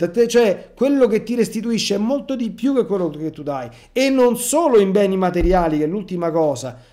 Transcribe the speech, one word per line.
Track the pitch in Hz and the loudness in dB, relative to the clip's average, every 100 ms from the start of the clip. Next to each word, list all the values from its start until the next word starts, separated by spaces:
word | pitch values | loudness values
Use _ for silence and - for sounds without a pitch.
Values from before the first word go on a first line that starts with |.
| 170 180 233 | -2 0 2
cioè, | 233 226 175 - | 4 2 0 -6
quello | - 262 277 240 | -2 0 4 2
che | 214 | 2
ti | - 240 | -2 -2
restituisce | 214 214 226 226 - 202 | -2 -4 -4 -2 -2 -2
è | |
molto | 220 285 277 262 | -2 -2 -4 -6
di | 226 | -6
più | 175 262 | -4 -2
che | 269 170 | 0 0
quello | 196 175 | -2 -4
che | 147 156 | -6 -10
tu | 156 | -8
dai, | 147 139 120 - - | -8 -8 -8 -16 -8
e | - 269 | 0 2
non | 269 247 240 | 4 2 2
solo | - 294 330 233 | -2 0 4 4
in | 196 | 4
beni | 196 196 190 | 2 2 0
materiali, | 185 175 170 185 170 151 | 0 0 2 2 2 0
che | |
è | 151 | -2
l'ultima | 202 196 180 170 | -4 -6 -6 -2
cosa, | 160 156 131 127 117 - | 0 0 -2 -8 -14 -20